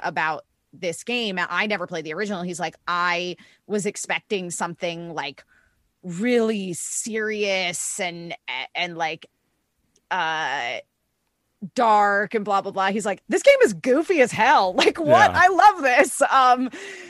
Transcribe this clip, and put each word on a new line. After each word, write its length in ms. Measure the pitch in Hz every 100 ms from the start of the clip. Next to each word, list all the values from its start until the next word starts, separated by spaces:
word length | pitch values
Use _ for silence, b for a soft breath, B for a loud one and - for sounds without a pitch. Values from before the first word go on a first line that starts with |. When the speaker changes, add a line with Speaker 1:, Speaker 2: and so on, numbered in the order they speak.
Speaker 1:
about 420 | 170 180 160 156 - _ _
this 300 | - 175 165
game, 360 | - 240 226 185
I 260 | 175 175 214
never 220 | 208 170
played 180 | 165 156
the 80 |
original." 300 | 156 208 190
He's 160 | 180 175
like, 160 | 165 - -
"I 480 | 175 180 175 180 170 B B -
was 180 | 208 196
expecting 640 | - - 170 - 202 180
something, 600 | 170 175 165 175 170 170 156
like, 280 | 143 139 - b b b b _
really 680 | 185 170 233 240 220 220 185
serious 1300 | 170 - - - 220 214 214 208 190 180 170 - -
and, 360 | 180 170 170 151 - 127 131 131
and, 220 | 175 165
like, 280 | 160 160 - _ _ _ _ _ _ _ -
uh, 680 | 185 160 160 151 139 120 120 - _ _ _ _ _ _ _ 180 -
dark 600 | 233 208 202 202 208 226
and 100 | 202
blah, 160 | 196
blah, 100 | 185
blah." 200 | 190 190
He's 160 | 208 208
like, 160 | 190 -
"This 140 | 381
game 160 | 539 554
is 100 | 453
goofy 480 | 170 262 254 330 349
as 100 | 247
hell. 420 | 151 226 285 190
<laughs> 40 | 190
Like, 220 | - 302
what? 320 | 311 330 403
Speaker 2:
Yeah. 20 |
Speaker 1:
I 140 | - 370
love 340 | 359 415 381
this." 400 | 277 254 269 - 277
Um, 400 | 269 254 247 254 349 403 370